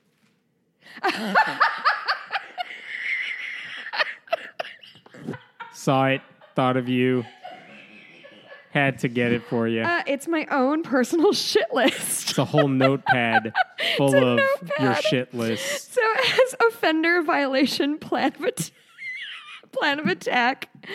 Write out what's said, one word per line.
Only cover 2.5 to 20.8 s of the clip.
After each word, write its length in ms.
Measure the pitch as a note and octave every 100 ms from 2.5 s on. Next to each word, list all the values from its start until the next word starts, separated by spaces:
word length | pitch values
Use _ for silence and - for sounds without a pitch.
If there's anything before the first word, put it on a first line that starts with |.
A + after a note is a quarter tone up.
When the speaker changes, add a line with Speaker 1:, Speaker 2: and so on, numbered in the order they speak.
| - - - - - - - - - - - - - - - - - - - - - - - - - - - - - - - -
Speaker 2:
Saw 340 | - - C3+ C3+
it, 120 | C#3 - _ -
thought 220 | - B2+ B2+
of 120 | B2
you, 360 | B2+ B2+ B2+ A2 - - - - - - - - - - - - - -
had 280 | D3 C#3 B2+
to 80 | C3
get 240 | A#2+ A#2+
it 100 | A#2+
for 240 | - A#2+ A2+
you. 140 | A2+
Speaker 1:
Uh, 200 | A2+ F4 -
it's 200 | C#4 E4
my 200 | D#4+ -
own 320 | C#4+ B3+ D#4
personal 500 | E4 C#4 A#3+ E4+ G4
<laughs> 0 |
shit 400 | C4 - A4 -
list. 580 | - - - - - -
Speaker 2:
It's 80 | -
a 60 |
whole 240 | C3 D3+ C#3+
notepad 840 | C3 C3+ C#3 - B2 A#2 A2+ A2 - -
Speaker 1:
<laughs> 120 | -
It's 180 | - -
Speaker 2:
full 180 | C#3
Speaker 1:
a 200 | C#5 B2+
Speaker 2:
of 40 | A#2+
your 100 | - - E3+ -
Speaker 1:
notepad. 240 | C3 -
Speaker 2:
shit 300 | - B2+ B2+
list. 600 | A#2+ A2+ A2 C5+ C#5+ -
Speaker 1:
So 60 | B4
it 220 | A4+ A#4 B4
has 280 | - B4+ - A4+
offender 540 | A4+ E4 D#4+ E4 F4
violation 760 | D#4 C#4+ C#4 C4+ C4+ - C#4 D4+
plan 340 | - B3+ C#4 -
of 60 |
at-, 260 | F#4 - - - _ - B5+ C6+
<laughs> 500 | - - - - -
plan 280 | C5 D#4 C#4+
of 60 | D4+
attack. 600 | F#4 - B3 A#3+ C4+ - -